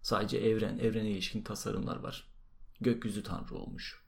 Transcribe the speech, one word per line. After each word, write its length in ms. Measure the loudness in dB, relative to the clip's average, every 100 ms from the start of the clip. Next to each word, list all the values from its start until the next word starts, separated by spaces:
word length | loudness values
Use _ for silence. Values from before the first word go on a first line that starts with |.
Sadece 360 | 2 2 2 4
evren, 400 | 4 4 2 2
evrene 320 | 2 2 0
ilişkin 320 | 0 -2 -4
tasarımlar 540 | -4 -4 -2 0 -2 -4
var. 360 | -6 -10 -14 -20 -20 -18 -18 0
Gökyüzü 420 | 2 2 0 -4
Tanrı 320 | -4 -4 -4
olmuş 480 | -6 -8 -8 -10 -12